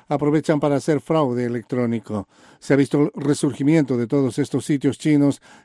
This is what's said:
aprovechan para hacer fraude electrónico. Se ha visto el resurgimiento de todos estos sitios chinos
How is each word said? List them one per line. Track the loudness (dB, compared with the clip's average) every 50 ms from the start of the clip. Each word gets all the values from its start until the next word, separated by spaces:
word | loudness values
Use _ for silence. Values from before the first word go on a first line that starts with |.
| _
aprovechan | -6 -4 -2 0 0 0 0 0 0 0 0
para | 0 0 0
hacer | 0 0 0 -2 -2
fraude | -2 -2 0 0 0 0 -2 -2 -2
electrónico. | -4 -4 -6 -6 -6 -4 -2 -2 -2 -2 -4 -6 -6 -8 -8 -8 -10 _ _ -20 -20 -20 _
Se | 0 2 2
ha |
visto | 4 4 2 2 0
el | 0 0 -2
resurgimiento | -2 -2 -2 0 0 0 -2 -2 0 0 2 2 2 2 2 0
de | -2 -2
todos | 0 0 0 0 0 -2
estos | -4 -4 -2 -4 -4 -2
sitios | -2 -2 0 0 -2 -2 -2
chinos | 0 2 2 4 4 2 0 -2 -8 -20 -20 -20